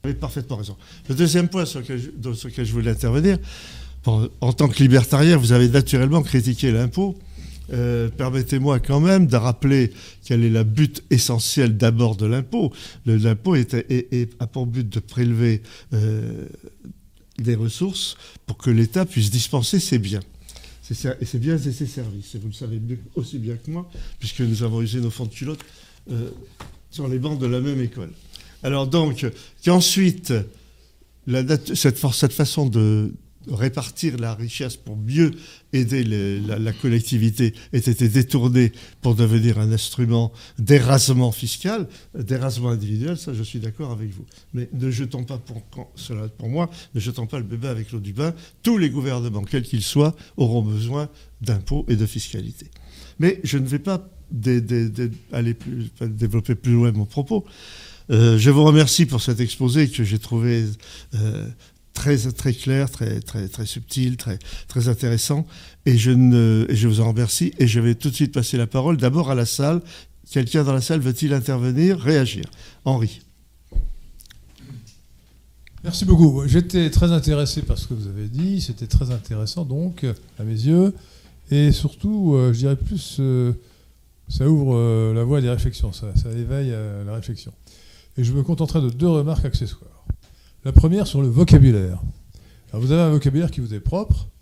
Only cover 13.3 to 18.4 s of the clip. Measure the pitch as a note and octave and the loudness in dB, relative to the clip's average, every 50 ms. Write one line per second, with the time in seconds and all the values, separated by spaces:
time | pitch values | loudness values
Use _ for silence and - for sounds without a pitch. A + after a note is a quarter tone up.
13.3 | A2 G#2+ A2 F#3 F3+ C#3 A#2+ - - A#2 - - C3 B2+ B2 - C3 B2 A#2+ A#2 | 0 0 0 0 2 2 2 0 -2 -6 -4 -2 -2 -2 -2 -2 -2 -4 -4 -4
14.3 | - - A#2+ A#2 - C3 B2+ A#2+ A#2 C3 A#2+ G#2+ F#2+ A2+ - - - B2 B2 A#2+ | -6 -10 -10 -8 -6 -6 -6 -4 -4 -4 -6 -4 -4 -6 -8 -6 -4 -2 0 0
15.3 | A#2 A2 A#2+ A#2 A2 G#2 A2 - - - - - - A2 G#2+ A2 A2 G#2+ A2 A2+ | 2 2 2 2 0 0 -4 -12 -20 -20 -12 -4 -2 -2 0 0 -2 -4 -6 -6
16.3 | A2 G#2+ - - - - - - - _ - - - - _ - _ _ _ _ | -8 -10 -12 -14 -16 -20 -20 -20 -20 _ -20 -20 -20 -20 _ -20 _ _ _ _
17.3 | _ - A2 A#2 A#2+ G#2+ A2+ A2+ - - F3 G3 F#3 - - - - - - - | _ -6 -2 -2 -2 0 -2 -4 -2 -4 -4 -4 -4 -6 -8 -8 -10 -12 -20 -20
18.3 | - - | -20 -20